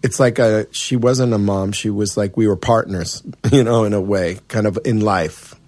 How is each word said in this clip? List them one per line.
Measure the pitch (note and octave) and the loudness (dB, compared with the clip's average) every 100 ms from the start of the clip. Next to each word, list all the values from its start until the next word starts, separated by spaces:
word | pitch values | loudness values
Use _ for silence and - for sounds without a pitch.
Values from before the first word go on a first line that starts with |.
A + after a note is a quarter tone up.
it's | B2 - | -2 2
like | B2+ A2 | 0 4
a, | A#2 G#2+ G#2 | 2 2 -2
she | - - B2 | -8 -4 0
wasn't | B2 B2+ B2 | 2 2 0
a | A2 | 0
mom. | G2+ G2 F#2+ | 0 0 -4
She | G2 G#2+ | -4 -4
was | G2+ G#2 - | -2 -4 -2
like, | G2+ G#2 | -4 0
we | A2 | 0
were | F#2+ | 0
partners, | - A2+ - F#2 E2+ - - - | 2 0 0 -6 -6 -10 -14 -6
<laughs> | A#2 | 2
you | C3+ | 2
know, | A#2 A#2 | 4 2
in | G#2+ | 2
a | G#2 | 0
way, | F#2+ G2 F2 - _ | 0 0 -2 -6 _
kind | A2+ G#2 | -2 -2
of | G2 - | -2 -2
in | A2 | 0
life. | G#2+ F#2+ D#2 - - - | 2 0 -2 -8 -20 -20